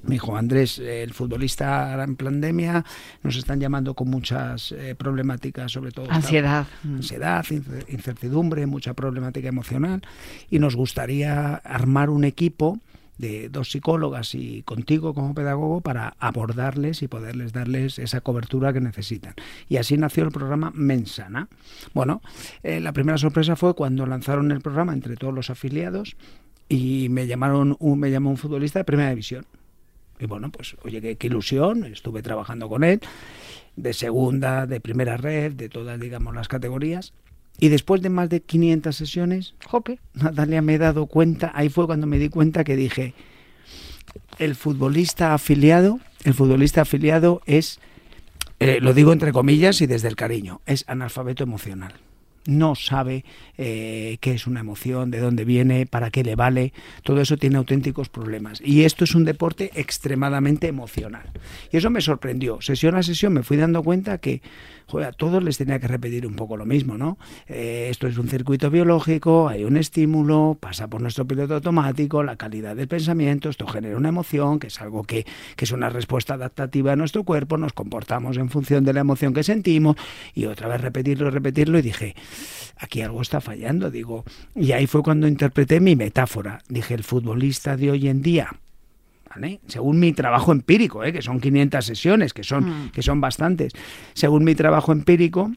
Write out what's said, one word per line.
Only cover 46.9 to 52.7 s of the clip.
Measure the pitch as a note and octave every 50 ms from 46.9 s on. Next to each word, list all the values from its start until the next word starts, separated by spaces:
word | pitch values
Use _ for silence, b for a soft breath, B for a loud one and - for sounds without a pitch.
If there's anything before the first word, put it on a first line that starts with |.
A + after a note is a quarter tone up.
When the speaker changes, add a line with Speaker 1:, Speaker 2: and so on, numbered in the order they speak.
| - C#3+ D3+ D3+ D#3 E3 D#3+ F3 F3 F3+ -
Speaker 1:
es, | - D3 D#3 D#3 - - b b b b b b b b b b b - - - - - -
eh, | C3+ C3+ C3 B2
lo | B2 C3 B2+
digo | C#3 D3 D3+ E3
entre | D3+ D#3+ D3+
comillas | B2+ C3 B2+ C#3 D3 D3+ F3 F#3+ G3 -
y | D#3+
desde | C3 B2 A#2 A2
el | A#2 A2
cariño, | - A#2 G#2+ A#2 A2 G2+ F2+ F2+ - -
es | - C#3 C3+ -
analfabeto | - C3 C3 B2+ A#2 - C3 B2+ B2 B2 - C#3
emocional. | B2 A2+ G2+ - G#2 G2 F#2+ F#2 F#2+ - - _ _ _ _ _ _ _ _ _
No | - C#3 D3+ D#3+ D#3